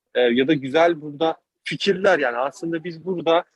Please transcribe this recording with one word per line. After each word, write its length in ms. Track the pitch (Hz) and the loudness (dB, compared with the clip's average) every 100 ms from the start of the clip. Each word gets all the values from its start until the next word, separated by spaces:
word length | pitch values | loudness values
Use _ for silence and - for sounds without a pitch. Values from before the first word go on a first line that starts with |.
| _ 120 | _ 0
E, 60 | |
ya 260 | 123 120 135 | 2 4 2
da 60 | |
güzel 480 | 151 131 156 170 160 | 0 0 2 2 0
burada 360 | 151 143 160 - _ _ | -8 -4 -2 -4 _ _
fikirler, 560 | - 160 202 185 196 165 | -10 -4 -2 0 2 2
yani 180 | 127 120 | 0 -2
aslında 460 | 139 - 165 165 | -4 -6 -8 -8
biz 220 | 170 160 170 | -8 -10 -8
burada, 380 | 170 160 165 - | -4 0 0 0